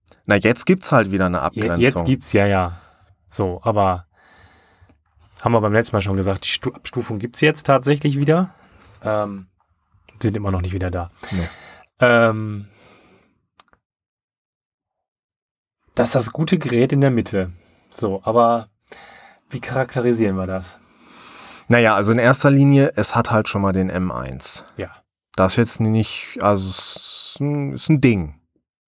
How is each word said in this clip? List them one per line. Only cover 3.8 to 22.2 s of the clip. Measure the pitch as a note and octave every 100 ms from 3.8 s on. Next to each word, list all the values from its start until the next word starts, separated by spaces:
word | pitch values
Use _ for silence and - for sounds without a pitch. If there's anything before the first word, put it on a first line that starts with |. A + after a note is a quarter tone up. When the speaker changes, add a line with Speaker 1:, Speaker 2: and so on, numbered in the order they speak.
| F#2+ F2+ - _ _ _ _ _ _ _ _ _ _ _ _ -
Speaker 2:
haben | A#2
wir | A#2
beim | G#2+
letzten | G#2+ A2+
Mal | G#2+
schon | G2 F#2+
gesagt, | F#2+ G2
die | -
Stu-, | - B2+
Abstufung | - - B2 A#2 G#2
gibt's | A#2 -
jetzt | D3+ D#3 -
tatsächlich | C3+ C3 D3 D3 C#3
wieder. | C#3+ E3 F#3 - _ _ - -
Ähm, | A2 G#2+ G#2 G2 F#2 _ _ _ _ _ _ -
sind | A2 G#2+
immer | G2+
noch | F#2
nicht | F2+
wieder | F#2 F#2
da. | F2+ E2+ _ -
Speaker 1:
Nee. | F#2 E2+ - - - _ -
Speaker 2:
Ähm, | B2 A#2 A#2 A2 G#2+ G#2 G2+ _ _ _ _ _ _ _ _ _ _ _ _ _ _ _ _ _ _ _ _ _ _ _ _ _ _ _ _ _ _ _ _
das | - A#2
ist |
das | C3+ A2+
gute | - D#3 F3+
Gerät | C#3+ A#2+ C3
in | C#3
der | C#3
Mitte. | A#2+ G2 G2 F2+ - _ _ _
So, | - G#2+ F#2+
aber | - A#2 A#2 A#2 A2+ _ - - - - - _ -
wie | C3
charakterisieren | - B2+ B2+ C3 A#2+ A2+ G#2+ F#2+
wir | F#2
das? | F#2 F#2 - _ _ _ - - - - - -
Speaker 1:
Naja, | A#2+ A2
also | G2+ G#2
in |
erster | A#2